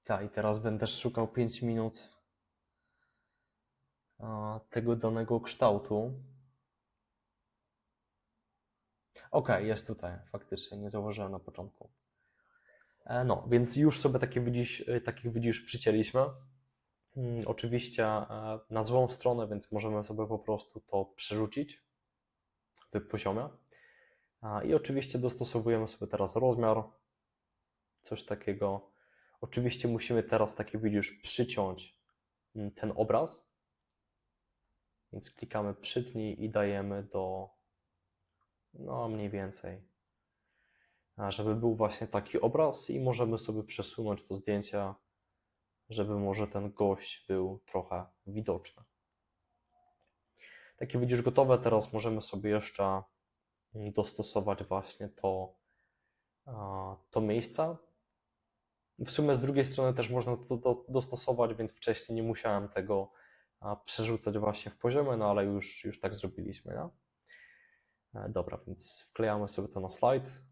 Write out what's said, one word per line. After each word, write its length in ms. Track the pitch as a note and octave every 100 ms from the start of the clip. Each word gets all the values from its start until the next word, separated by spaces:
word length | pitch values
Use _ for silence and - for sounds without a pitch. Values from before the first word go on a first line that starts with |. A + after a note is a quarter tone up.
| -
Tak, 200 | G2+ G#2
i 20 |
teraz 300 | - G#2+ G#2+
będę 280 | A2 G#2+ A2
szukał 420 | - A#2+ A#2 A2
pięć 340 | - A#2 A#2
minut, 460 | A#2+ A2+ A2 - - _ _ _ _ _ _ _ _ _ _ _ _ _ _ _ _ _ _ _ _ _
a, 420 | A2 G#2+ G#2+ A2 -
tego 260 | A#2 A#2 A#2
danego 440 | A2+ A2+ A2+ A#2
kształtu. 720 | - - A#2+ G2+ - G#2 A#2 C3 - - _ _ _ _ _ _ _ _ _ _ _ _ _ _ _ _ _ _ _ _ _ _ _ _ _ _ _ - -
Okej, 360 | - B2+ G2 G#2+
jest 200 | G#2+ -
tutaj, 320 | G#2+ F2+ F2+ -
faktycznie, 460 | G#2 - G2 - G2+
nie 120 | G#2
zauważyłem 420 | G#2 G#2 G#2 G2
na 60 | F#2+
początku. 520 | - - G2 _ - _ _ _ _ _ _ _ _ _ _ _
E, 200 | - A#2+
no, 220 | B2+ G2+ B2
więc 280 | A#2+ A#2+ C#3
już 240 | D3+ C#3
sobie 180 | C#3+ B2+
takie 220 | B2 B2
widzisz, 480 | B2 A#2+ A#2+ - -
e, 120 | A#2+
tak 240 | - -
jak 100 | A#2
widzisz, 260 | A#2 A#2 A2+
przycięliśmy. 600 | - A#2+ A2+ G#2+ A2 B2+ C#3 - - _ _ _ _ _ _ -
Mm, 300 | B2 A#2 A2
oczywiście, 580 | A2 A#2 A#2+ - -
e, 540 | A2 G#2+ - A2 A2 A2 -
na 120 | A2+
złą 260 | A2 B2+ B2
stronę, 400 | - B2+ A#2+ G#2+
więc 240 | G#2 -
możemy 320 | G#2+ G#2+ G#2+
sobie 220 | G#2 G#2+ G#2+
po 120 | G#2+
prostu 420 | - G#2+ - -
to 240 | _ G2
przerzucić 800 | F#2+ - - G#2 A2 C3+ D3 - _ _ _ _ _ _ _ _ _ _ _
w 80 | G#2
poziomie. 480 | - G#2 G2 G#2 D3 - _ - - _ _ _ _ _
A, 220 | G#2+ G#2
i 120 | -
oczywiście 440 | D#3 - C#3 C3 C3
dostosowujemy 680 | B2 - A#2+ A#2 A2+ A2+ A2
sobie 220 | - G2+
teraz 260 | G#2 G2 A#2+
rozmiar, 460 | B2+ A#2 A2+ A2 G#2+ _ _ _ _ _ _ _ _ _ _ _
coś 240 | - A2
takiego. 680 | - G#2+ - G2 G2+ G2+ - _ _ _ _ _
Oczywiście 480 | - - B2 - A#2+
musimy 340 | A2+ - A#2
teraz, 320 | G#2+ A2 G#2+
tak 200 | - G#2+
jak 80 | G#2+
widzisz, 280 | A2 G2+ G2+
przyciąć, 880 | - - - B2 - F#2+ F#2 - _ _ _ _ _ _
mm, 160 | A2 G2+
ten 220 | - A2 -
obraz. 540 | A2 A2 D#3+ - _ _ _ _ _ _ _ _ _ _ _ _ _ _ _ _ _
Więc 180 | G2+ -
klikamy 440 | - A#2 G#2+ G2+
przytnij 720 | G2 - - B2 A2+ G#2+ -
i 60 | A2
dajemy 520 | G#2+ G2+ G2 G2+ G2+
do, 480 | G2 G2 F#2 F#2+ F#2+ _ _ _ _ _ _ _ _ _ _ _ _ -
no, 300 | C#3 B2+ A#2
mniej 220 | A2 G#2
więcej, 520 | G2+ F#2+ G2 F#2 F#2 - _ _ _ _ _ _ _ _ _ _ _ _ -
a, 140 | G2+
żeby 240 | G2 G#2+
był 200 | A2 A#2
właśnie 320 | A2 G#2+ - A2+
taki 340 | G2+ - -
obraz 500 | A#2 C#3 D#3 C3 -
i 100 | C3+
możemy 380 | B2+ A#2+ A#2 A2+
sobie 240 | - G#2+
przesunąć 600 | G#2 - G2 - A2 G2+
to 100 | -
zdjęcie, 600 | G2 - G2+ G2+ G#2 G2 G2 _ _ _ _ _ _ _ _ _
żeby 280 | A2+ G2+ G#2
może 280 | G2+ G2 G#2
ten 260 | G2+ G2+
gość 540 | - G2+ F#2+ - - -
był 300 | F#2+ F#2 F#2+ -
trochę 400 | F#2+ F2+ F2+ F#2 _ -
widoczny. 560 | G#2 G#2+ E2+ - - - _ _ _ _ _ _ _ _ _ _ _ _ _ _ _ - - - _
Takie 220 | B2+ B2+
widzisz 240 | B2 B2
gotowe, 360 | B2 B2+ C3 B2
teraz 340 | A#2+ A2 G#2
możemy 280 | A2 A2+ A2
sobie 300 | - G2 G#2
jeszcze, 520 | G#2 - - G2 F#2+ F#2+ _ _ _ _ _ _
mm, 180 | A2 G#2
dostosować 720 | G#2 G#2 - G#2+ G#2+ G2 G2
właśnie 440 | F#2 F#2+ - - G2+
to, 500 | - G2 F#2+ F#2 _ _ _ _ _ _ _ _ _ C#3+
a, 500 | A2 G2 F#2+ F#2+ F#2+ _
to 100 | A2+
miejsce. 560 | G#2+ A2+ A#2 - D#3+ E3 _ _ _ _ _ _ _ _ _ _ _ -
W 120 | -
sumie 240 | - D3
z 60 | C3
drugiej 240 | C3+ C#3
strony 300 | C3 - C3
też 160 | B2+ A2+
można 260 | B2 A#2+ A#2+
to 200 | - A#2+
do-, 280 | B2+ B2 -
dostosować, 640 | B2+ C3 B2 - A#2+ A#2
więc 180 | A2 A2
wcześniej 440 | - - A2 - A2+
nie 60 |
musiałem 460 | A2+ A2 A2+ G2+ G2+
tego, 440 | G2+ F#2+ G2 G2 - - _ _ _
a, 160 | G2+ G#2
przerzucać 600 | - - A2 A2 - G#2
właśnie 340 | G#2+ G#2 -
w 60 | -
poziomie, 380 | A#2+ C#3 C#3+ A2+
no 140 | G#2
ale 140 | G2+
już, 400 | G2+ G2+ - -
już 160 | A2 -
tak 140 | G2
zrobiliśmy, 600 | G2+ F#2+ - G2 F#2+ -
nie? 140 | - F3 _ _ _ _ - - - _ _ _ _ _ G#2
E, 120 | G2+
dobra, 320 | F#2+ F2 - -
więc 380 | F#2+ - - -
wklejamy 380 | - A2+ G#2 G2+
sobie 200 | - G2
to 120 | G2
na 100 | F#2
slajd. 520 | - A#2+ C3+ C3 - -